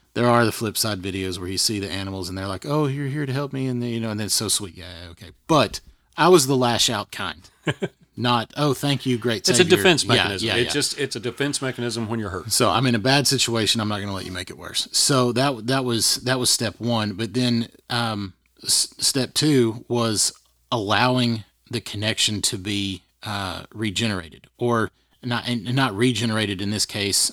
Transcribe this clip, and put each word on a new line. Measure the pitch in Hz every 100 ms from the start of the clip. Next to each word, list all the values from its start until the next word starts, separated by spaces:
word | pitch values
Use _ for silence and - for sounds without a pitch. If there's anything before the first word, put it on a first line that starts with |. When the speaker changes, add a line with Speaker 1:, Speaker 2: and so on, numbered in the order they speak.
| _
Speaker 1:
There | - 120
are | 120 113
the |
flip | - 110 92
side | 113 101
videos | 95 95 95 87
where | 90
you | 95
see | - 104
the | 95
animals | 95 98 95 87
and | 92
they're | 98
like, | 95 147
"Oh, | 151 143
you're | 139 139
here | 147 139
to |
help | 131 143
me," | 135 131
and | 123
they, | 120
you | 117
know, | 113
and | 107
it's | 101
so | - 107
sweet. | - 98 87
Yeah, | 87 85
yeah, | 87
okay. | 85 87 - -
But | 156 104 - - - _ -
I | 160
was | 180 131
the | 135
lash | 123 113 -
out | 107 101
kind. | - 92 78 - _ -
Speaker 2:
<laughs> | - 190 _ _ -
Speaker 1:
Not, | 120 120 110 -
"Oh, | 147
thank | 127 143 135 131
you, | 120
great | 120 107 -
Speaker 2:
It's |
a | -
Speaker 1:
savior." | 170 180
Speaker 2:
defense | 196 156
Speaker 1:
Yeah, | 104 120
Speaker 2:
mechanism. | 90 98 110
Speaker 1:
yeah, | 98
Speaker 2:
It's | 120
Speaker 1:
yeah. |
Speaker 2:
just, | 147 - -
it's | 139 117
a |
defense | 120 117 143 -
mechanism | 131 123 120 113 107
when | 113
you're | 101
hurt. | 90 104
Speaker 1:
So | - 110
I'm | 92 131
in |
a | 117
bad | 113 139 135
situation. | 131 - 113 104 117
I'm | 104
not | 104
gonna | 101
let | 95 92
you |
make | 90 92
it | -
worse. | 85 90 -
So | - - 135 123
that, | 117 143 120 113
that | 135 123
was, | 117 92 -
that | 120 127
was | 120
step | - 113 -
one. | 113 117 104
But | 95 113
then, | 113 123 117 113 - -
um, | 120 117 104 98 - _ _
s-, | - - - -
step | - 135 127
two | - 151 135 117 113 -
was | 120 113 101 - - _ _ -
allowing | 120 101 104 123 127 120 113 - _ -
the | -
connection | - 104 107 107 - 104
to | - 104
be, | 95 101 98 92 _ _
uh, | 110 101 92 85 85
regenerated, | 104 110 95 113 95 80 - - -
or | 120 117 101 _ _ _
not, | 123 120 120
and | 120 101
not | 127 131 98
regenerated | 127 110 117 110 104 92
in | 101
this | 104 -
case, | 107 101 - -